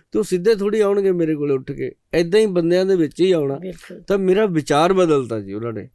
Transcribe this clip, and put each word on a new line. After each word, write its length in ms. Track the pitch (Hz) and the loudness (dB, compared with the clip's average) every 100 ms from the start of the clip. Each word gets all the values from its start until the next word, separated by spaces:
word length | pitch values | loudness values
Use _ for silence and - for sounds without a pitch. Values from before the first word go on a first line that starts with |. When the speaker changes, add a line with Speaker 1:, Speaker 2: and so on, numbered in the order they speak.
| _ | _
Speaker 1:
ਤੇ 60 | 214 | -4
ਉਹ 60 | |
ਸਿੱਧੇ 300 | 208 180 180 | -2 0 0
ਥੋੜ੍ਹੀ 260 | 214 202 220 | 0 0 0
ਆਉਣਗੇ 320 | 202 202 196 | 2 2 0
ਮੇਰੇ 220 | 180 160 | 0 0
ਕੋਲੇ 200 | 151 143 | -2 -2
ਉੱਠ 180 | 135 135 | -2 -4
ਕੇ, 200 | 131 131 - _ | -8 -10 -12 _
ਏਦਾਂ 260 | 160 170 208 | -2 2 2
ਹੀ 60 | 214 | 2
ਬੰਦਿਆਂ 400 | 175 170 180 190 | 0 2 2 2
ਦੇ 100 | 190 | 2
ਵਿੱਚ 240 | 151 - | 0 0
ਹੀ 120 | 190 | 0
ਆਉਣਾ। 260 | 170 139 139 | 2 0 -4
Speaker 2:
ਬਿਲਕੁਲ। 420 | 185 175 - 180 | -10 -16 -18 -20
Speaker 1:
ਤਾਂ 180 | - 196 | -4 0
ਮੇਰਾ 280 | 190 190 220 | 2 2 2
ਵਿਚਾਰ 460 | 160 - 147 175 | 0 0 2 4
ਬਦਲਤਾ 480 | 190 175 147 120 113 | 4 4 2 0 -8
ਜੀ 120 | 98 | -8
ਉਹਨਾਂ 200 | 101 117 | -8 -8
ਨੇ। 160 | 110 123 | -8 -12